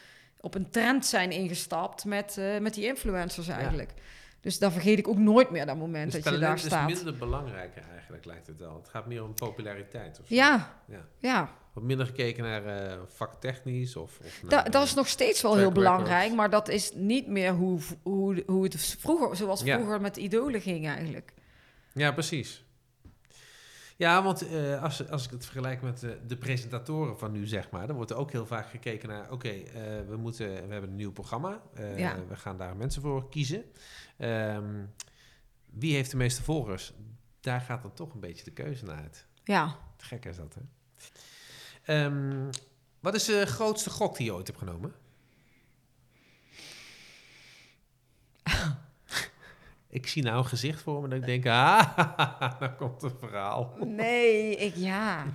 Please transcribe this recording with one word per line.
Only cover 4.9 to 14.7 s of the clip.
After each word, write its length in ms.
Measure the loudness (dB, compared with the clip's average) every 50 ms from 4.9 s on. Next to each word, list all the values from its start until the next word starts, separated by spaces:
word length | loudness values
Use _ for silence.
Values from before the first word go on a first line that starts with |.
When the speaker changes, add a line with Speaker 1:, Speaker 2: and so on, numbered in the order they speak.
| 6 6
Speaker 1:
ik 100 | 4 4
ook 100 | 4 6
nooit 320 | 8 10 10 10 8 6
meer, 160 | 4 -2 -2
dat 100 | -2 -2
moment 360 | -4 -4 -4 -4 -2 -2 -2
Speaker 2:
Dus 100 | -2 0
Speaker 1:
dat 100 | 2 2
je 60 | 2 4
daar 20 |
Speaker 2:
talent 180 | 4 2 2 2
is 60 | 0
Speaker 1:
staat. 200 | 2 2 2 2 2 0 -2 -4
Speaker 2:
minder 120 | -6 -6
belangrijker 680 | -4 -4 -2 -2 -2 -4 -6 -8 -10 -10 -12 -14 -16 -18 -18
eigenlijk, 340 | -18 -18 -18 -18 -18 -16 -16
lijkt 220 | -16 -16 -16 -16
het 120 | -18 -16 -14
wel. 180 | -14 -14 -14
Het 120 | -14 -14 -12
gaat 180 | -10 -10 -8
meer 180 | -8 -8 -8 -8
om 100 | -6 -6
populariteit 840 | -4 -4 -6 -6 -8 -8 -8 -8 -10 -12 -12 -12 -12 -12 -12 -14 -14
of 60 | -4 2
zo. 60 | 4
Speaker 1:
Ja. 460 | 6 8 8 6 6 2 -2 -10 -20 -20 -18
Speaker 2:
Ja. 180 | -18 -18 -18 -20 -12 -4
Speaker 1:
Ja. 320 | -2 0 2 0 0 -2 -6 -14 -20 -14
Speaker 2:
Wordt 160 | -10 -6 -2 -2
minder 180 | 0 0 -2
gekeken 360 | -2 -2 -2 -2 -2 -2 -4 -4
naar, 220 | -4 -4 -4 -4
eh, 320 | -4 -4 -4 -6 -6 -8 -10 -12
vaktechnisch 920 | -12 -8 -8 -8 -8 -8 -6 -6 -6 -6 -6 -6 -4 -4 -2 -4 -4 -6
of, 220 | -8 -12 -12 -14 -18 -18
of 160 | -16 -16 -6 0 4
Speaker 1:
Da-, 80 | 4 4
Speaker 2:
naar, 80 | 6 6